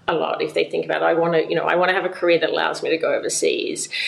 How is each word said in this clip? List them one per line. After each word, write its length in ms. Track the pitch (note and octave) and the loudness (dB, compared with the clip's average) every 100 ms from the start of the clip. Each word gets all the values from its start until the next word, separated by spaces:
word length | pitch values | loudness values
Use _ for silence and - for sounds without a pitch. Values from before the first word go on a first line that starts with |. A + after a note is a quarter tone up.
| - | -2
a 60 | |
lot. 300 | E3 D#3 - | 0 0 -2
If 100 | D#3+ | -2
they 120 | E3+ D#3+ | 0 0
think 200 | E3 D#3 | -2 -2
about, 160 | D#3 | 0
"I 140 | E3 E3 | 2 2
wanna, 280 | E3+ E3 D#3 | 2 2 2
you 60 | E3+ | 0
know, 80 | |
I 120 | D3+ E3+ | 2 2
wanna 180 | F3+ | 2
have 120 | F#3 F3+ | 0 -2
a 40 | |
career 280 | F#3 F3 E3 | 0 2 2
that 120 | D#3 | 2
allows 320 | D#3+ D#3+ D3+ | 0 -2 -2
me 80 | C#3+ | -2
to 60 | D#3+ | 0
go 140 | C3 | 0
overseas." 760 | A#2 - - D#3+ A#2 - - - - | -2 -2 0 0 0 -4 -6 -8 -6